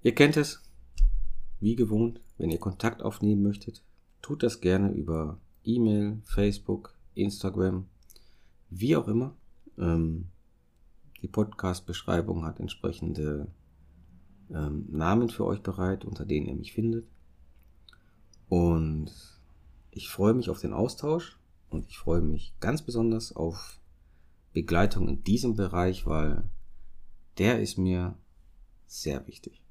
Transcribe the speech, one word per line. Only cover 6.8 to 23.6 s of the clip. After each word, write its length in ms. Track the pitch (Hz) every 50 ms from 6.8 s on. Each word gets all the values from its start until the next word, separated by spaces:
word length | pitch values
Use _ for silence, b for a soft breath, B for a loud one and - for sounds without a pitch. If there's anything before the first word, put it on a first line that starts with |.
| - - - - - - -
Instagram, 720 | 104 98 101 101 - - 95 92 98 95 92 92 92 95 - - _ b b b b b b b b b b b b - _
wie 260 | 90 90 107 135 160
auch 120 | 151 -
immer. 280 | - 110 117 127 135 - - - - - - - - -
Ähm, 520 | - 90 85 82 82 82 82 80 85 90 87 - - _ _ _ _ _ _ _ _ - - - - - - - -
die 60 | -
Podcast-Beschreibung 1200 | - - 110 107 104 - - - 92 90 90 - - 87 - - - 90 85 92 104 87 87 82
hat 140 | 80 78 -
entsprechende, 880 | - - - - - - - - - 82 78 76 76 76 73 73 71 - - _ - _ _ _ - - - - - - - - - - - - - -
ähm, 380 | 82 78 76 73 73 73 - -
Namen 400 | - 76 78 87 101 117 120 113
für 160 | - - -
euch 160 | - - 101
bereit, 440 | - - 92 92 92 92 95 95 -
unter 200 | - 95 - -
denen 220 | 101 - 76 -
ihr 80 | - -
mich 180 | - - - -
findet. 340 | - 110 113 113 117 113 - - - - - - _ - - - - - - - - - b b b b b b b b b b - -
Und 640 | - 90 87 87 85 85 82 80 78 78 76 76 78 - - - - - - - _ - - - - - - - -
ich 180 | - - - -
freue 240 | - - 98 107 120
mich 160 | 127 120 -
auf 100 | - -
den 120 | - - 101
Austausch 640 | - 104 123 - - - 147 156 175 170 - - _ _ _ - _ _ -
und 180 | - 80 -
ich 100 | - -
freue 240 | - - - 82 87
mich 320 | 78 76 78 76 - - - -
ganz 220 | - 98 135 151
besonders 540 | - - 120 117 113 113 113 113 110 - -
auf 440 | - 80 82 82 -